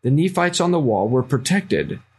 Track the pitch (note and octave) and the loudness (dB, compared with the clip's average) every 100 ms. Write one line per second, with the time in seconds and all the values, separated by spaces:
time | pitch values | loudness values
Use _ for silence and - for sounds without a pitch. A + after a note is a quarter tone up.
0 | B2 C#3+ F3+ F3+ F3 F3 F3 F3 C3+ G2+ | 0 2 2 0 -2 0 0 2 2 0
1 | G#2 B2+ B2+ C3+ C3 G3 F#3+ E2 D2 - | 0 0 0 -4 0 -2 0 -2 -2 -8
2 | - | -14